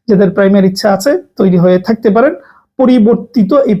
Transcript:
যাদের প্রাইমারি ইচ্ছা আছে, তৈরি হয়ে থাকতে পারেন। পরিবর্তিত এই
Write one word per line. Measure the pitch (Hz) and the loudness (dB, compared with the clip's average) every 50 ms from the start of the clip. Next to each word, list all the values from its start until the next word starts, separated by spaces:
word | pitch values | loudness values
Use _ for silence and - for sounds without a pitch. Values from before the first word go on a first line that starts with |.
| _ - | _ -2
যাদের | 196 180 196 185 | 0 2 0 0
প্রাইমারি | 190 202 196 196 202 196 190 190 | 0 0 0 2 2 2 2 0
ইচ্ছা | 190 - - 208 | -2 -2 -2 -2
আছে, | 190 190 - 277 311 359 - _ _ | -2 -2 -2 -2 -2 -4 -6 _ _
তৈরি | - 202 190 180 175 | -2 -2 0 2 2
হয়ে | 175 180 180 180 185 | 2 2 0 0 0
থাকতে | - 226 - - 226 | -4 -4 -2 -2 -2
পারেন। | 196 226 262 302 349 - - _ _ _ _ _ _ - | 0 0 0 0 -2 -6 -12 _ _ _ _ _ _ -2
পরিবর্তিত | 254 247 254 254 208 233 233 - - - - 247 196 - 285 277 480 240 | 0 2 2 2 2 2 0 -2 -4 -4 -2 -2 0 0 0 0 0 0
এই | 208 - | -2 -2